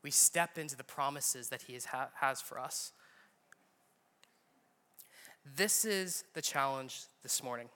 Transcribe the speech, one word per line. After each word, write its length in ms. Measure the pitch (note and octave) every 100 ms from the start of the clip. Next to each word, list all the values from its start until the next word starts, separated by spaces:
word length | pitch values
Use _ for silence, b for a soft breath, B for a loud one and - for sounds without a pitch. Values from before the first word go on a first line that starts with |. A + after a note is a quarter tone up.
we 80 | C#3+
step 460 | - - E3+ E3+ E3+
into 200 | D3+ C#3
the 80 |
promises 640 | C#3 - C#3 C#3+ - C3 A#2
that 120 | B2+
he 120 | -
is, 120 | B2 -
ha-, 220 | C3 B2+
has 260 | - C3+ C3
for 180 | - -
us. 340 | C3+ - - B B B B B _ - _ _ _ _ _ _ - _ _ _ _ _ _ - B B B B C#3+ C3+
This 280 | G3+ -
is 400 | A3 G3 F#3 - -
the 80 | D#3+
challenge 600 | - D3 C3+ C3+ C3 - - _
this 200 | B2 -
morning. 260 | B2+ A#2+ A#2